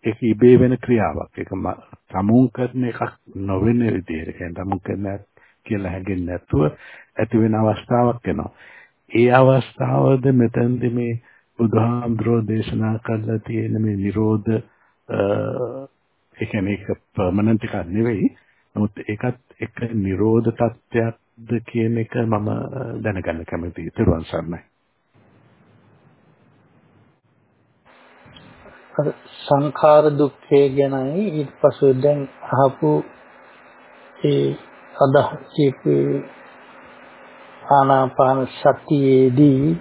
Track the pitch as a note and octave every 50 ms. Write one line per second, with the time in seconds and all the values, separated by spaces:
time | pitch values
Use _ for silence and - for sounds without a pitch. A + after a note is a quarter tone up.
0 | - A#2 G#2+ - - A#2 G#2+ G#2 B2 B2 B2+ A#2+ B2+ B2 B2+ B2 - - B2 A2+
1 | G2+ E2 D2 - - - _ - G2 - G2+ F#2+ F2+ F2+ - - - _ - _
2 | _ _ - F#2 F#2+ G#2 A#2 B2 C3 A#2+ - - B2+ B2 A#2+ C3 B2+ A#2+ A2+ -
3 | A#2 G2 - _ _ - - F#2+ G2 G2 F#2+ F#2+ G2 A2+ A#2+ A#2+ A#2+ A2+ G2+ F#2+
4 | F2+ - E2+ D#2 E2+ F2+ - - F#2 E2+ E2+ E2+ F2+ F#2+ G2 F#2 _ - G2 F#2
5 | G2+ G2 G2 G#2 G2+ _ _ _ _ _ _ _ _ - A2+ G2+ G2 F2+ F2 F#2
6 | F#2 G2+ G2 F#2 F2 E2+ F2+ F2 _ _ - C3+ D3+ D3 - - - - - -
7 | - _ _ - - A2 - A2 A2 A2+ G#2+ G#2+ A2 G#2+ G#2+ - - - B2 A#2+
8 | B2 A#2+ A#2+ A#2+ _ G2 E2 D#2+ D2 - _ _ - - - - - _ _ _
9 | _ _ - A2+ A#2+ B2 B2 C3 C3 C3 C3 C3+ A#2+ - - - C3 B2+ C3 C#3
10 | C3+ C3 C3+ C3+ B2+ C#3 C3 B2+ A#2+ A#2 A#2+ B2 A#2+ A#2+ B2 A#2+ A#2+ B2 A#2 B2
11 | A#2+ A#2 A#2 A#2 _ _ _ _ _ _ _ _ A#2+ A2+ G#2 A2 A2 A#2 A#2+ A#2+
12 | A#2+ A#2 A#2 A2 A2 A2+ A#2 A#2 A2 G#2+ A2 A2 G#2 - A#2+ A2+ A2 G#2+ A2 A2
13 | _ - A2+ A2 A2 A2 A2+ A2 - - A#2+ A2 A2 A2 A2 A2 A2 G#2+ G#2 G2
14 | G2 G2+ F#2+ G#2+ A2 G#2+ A2 G#2 G#2 - A2 G#2 - _ _ _ _ _ _ _
15 | _ - A2 G#2+ G2+ G2 G#2 G#2+ G#2 A2 A#2 B2 B2 A2+ A#2+ C3+ C#3 - _ _
16 | _ _ _ _ _ _ _ - A2+ A2 - G#2+ F#2 G2 G#2 - - - G2+ -
17 | _ _ _ - G2+ F2+ F2+ G2+ G#2+ A2 A#2 G#2+ A2+ A2 - G2+ E2 E2 F2+ G#2+
18 | A2+ A#2+ A#2 F#2 - C4+ - _ _ _ _ _ _ _ _ G#2+ G#2+ G#2 _ -
19 | - - G#2 G#2+ - B2 A#2+ - _ _ - _ A2+ A2+ _ - B2 A2+ A2+ A2
20 | G2 F#2+ F#2+ F#2 G#2 A2 A2+ A#2 A2+ A#2 A2+ - A#2+ A2+ A#2 _ _ _ - A#2
21 | A2+ A#2 A2+ _ _ _ _ - A2+ A2+ B2+ A2+ A#2 - - A#2+ A2+ A2+ A#2 A#2
22 | A#2 - - B2+ A#2 A2+ A2 G#2 G#2 G#2+ G#2+ A#2 A#2+ - - - B2 A#2 - -
23 | G#2+ A2 G2+ F#2+ - F#2 E2 E2 E2+ - - E2+ E2+ F2 F2 - E2 E2 _ -
24 | A2+ G2 F2 E2 D#2+ - - E2 D#2+ D#2+ F2 E2 - _ _ _ _ _ _ _
25 | _ _ _ _ _ _ _ _ _ _ _ _ _ _ _ _ _ _ _ _
26 | _ _ _ _ _ _ _ _ _ _ _ _ _ _ _ _ _ _ _ _
27 | _ _ _ _ _ _ _ _ _ _ _ _ _ _ _ _ _ _ _ _
28 | - _ _ _ _ - - - - - - - - - - - - _ - -
29 | D3 D3+ - - - - - - - - D3 C#3 C#3+ D3+ C3+ - - D#3 D3+ D3+
30 | D3+ D3+ D3 C#3+ D3 C#3 - _ - - D3+ C#3 C#3+ C#3 C3 C#3 C#3 C3+ C#3 C3+
31 | C3 C3 D3 F#3 G#3+ - D3+ D3+ D3 C3 - - - C#3+ B2+ - - C#3 C3 C3
32 | C3 D3 D3 D3 C#3 C3 - - - - - B2 C#3 C3+ C3 - - D3+ D3+ D3
33 | D3+ - - - - - - - - - - - - - - - - - - -
34 | - - - - - D3 C#3+ C#3 C#3 C3+ C#3 - - - - - - - - -
35 | C#3+ C#3 C3+ D3 B2 - - - - - - - D3+ C#3 C3+ - - D3+ C#3+ C#3
36 | C#3 C#3+ C#3+ C#3+ C#3 - - - - - - - - - - - - - - -
37 | - - - - - - - - - - - - - - C#3+ C#3+ C#3 C3+ C3+ C3+
38 | C3 B2+ - - C#3 C3 C3 C3+ C3 B2 - - - D3 C3 - - - D#3 C#3+
39 | C#3 C3+ C3 C3 C3 C3 B2 C3 D3 D3 C3+ C3 C#3 D#3 E3 E3+